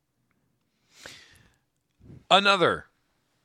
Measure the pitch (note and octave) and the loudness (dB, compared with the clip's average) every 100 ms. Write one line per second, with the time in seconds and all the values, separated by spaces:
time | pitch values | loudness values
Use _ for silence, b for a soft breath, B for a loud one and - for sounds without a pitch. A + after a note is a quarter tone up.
0 | _ _ _ _ _ _ _ _ _ b | _ _ _ _ _ _ _ _ _ b
1 | b b b b b b _ _ _ _ | b b b b b b _ _ _ _
2 | - - - F#3+ G3+ G3 D3+ F2+ - _ | -20 -12 0 2 2 2 0 -2 -8 _
3 | _ _ _ _ | _ _ _ _